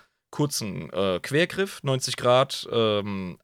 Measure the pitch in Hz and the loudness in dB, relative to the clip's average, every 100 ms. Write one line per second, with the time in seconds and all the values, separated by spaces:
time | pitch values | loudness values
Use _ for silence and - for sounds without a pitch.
0 | _ _ _ - 147 - 107 90 80 - | _ _ _ -2 -2 -2 -4 -6 -6 0
1 | 98 90 - 143 175 185 190 - 139 131 | 2 0 0 0 0 0 -4 -4 -2 -2
2 | - - 123 127 135 - - 117 110 104 | -2 0 4 6 4 -2 -2 0 2 2
3 | 101 98 90 - | 0 -4 -6 -2